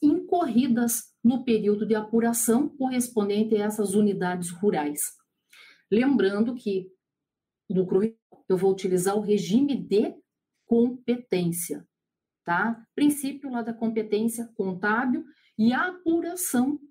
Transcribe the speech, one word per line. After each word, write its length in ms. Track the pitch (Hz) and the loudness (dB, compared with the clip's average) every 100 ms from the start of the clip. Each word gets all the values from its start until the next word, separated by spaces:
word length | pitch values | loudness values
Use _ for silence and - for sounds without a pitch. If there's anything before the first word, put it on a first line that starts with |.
incorridas 1080 | 294 339 - 349 302 220 254 233 233 - - _ | 2 2 0 0 2 2 2 2 0 -2 -8 _
no 220 | 233 254 | 2 2
período 420 | 240 220 202 208 202 | 2 2 2 0 0
de 80 | |
apuração 760 | 214 214 226 233 233 - 226 302 | -2 0 0 0 0 2 2 0
correspondente 840 | - 262 254 233 220 202 208 220 | -4 -4 -2 -2 -2 0 0 2
a 100 | 214 | 0
essas 300 | 208 208 196 | 0 -2 0
unidades 560 | 202 208 175 180 180 175 | 2 2 2 -2 -4 -8
rurais. 500 | - 208 170 147 147 - - _ _ _ - - _ - | -4 -2 0 -2 -6 -8 -10 _ _ _ -20 -20 _ -2
Lembrando 640 | 208 262 247 190 202 233 | 0 2 2 2 0 -2
que 340 | 247 214 190 185 _ _ _ _ _ _ _ - | -4 -4 -6 -6 _ _ _ _ _ _ _ -4
lucro 300 | 185 180 190 | -2 0 0
real, 140 | 220 - _ - - | 0 -4 _ -12 -2
eu 80 | 185 | 0
vou 160 | 190 | 2
utilizar 440 | 190 190 180 190 214 | 0 0 0 0 0
o 40 | |
regime 560 | 202 208 165 220 285 226 | 0 0 2 2 2 -2
de 380 | - 196 302 - _ _ _ _ - | 0 0 0 -4 _ _ _ _ 0
competência, 1200 | 233 247 247 - 240 - 180 175 170 - 147 - _ _ _ _ _ | 2 2 0 -4 -4 -2 -2 0 -2 -6 -10 -14 _ _ _ _ _
tá? 380 | - 175 214 233 - | -4 -2 -2 -6 -8
Princípio 560 | - 294 294 277 - 269 | 0 2 2 -4 -8 -8
lá 120 | 240 | -6
da 120 | 226 | -6
competência 760 | 226 226 220 214 208 226 226 233 | -4 -4 -2 0 0 0 -4 -8
contábil 720 | - 190 180 208 220 262 294 - _ _ - | -6 -6 -2 -2 0 0 -2 -4 _ _ 0
e 140 | 220 | 2
a 160 | 262 359 | 2 -2
apuração, 920 | 359 330 339 330 359 - 247 262 294 - | -4 -2 0 -2 -6 -2 0 0 -2 -8